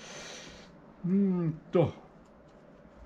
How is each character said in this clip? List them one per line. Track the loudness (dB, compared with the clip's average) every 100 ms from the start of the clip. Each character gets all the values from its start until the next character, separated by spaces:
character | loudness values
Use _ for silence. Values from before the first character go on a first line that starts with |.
| -18 -16 -16 -16 -18 -20 -20 -20 -20 -8
う？ | 0
う |
ー |
ん | 2 4 2 0 -4 0
と。 | 2 2 0 -18 -20 -20 -20 -20 -20 -20 -20 -20 -20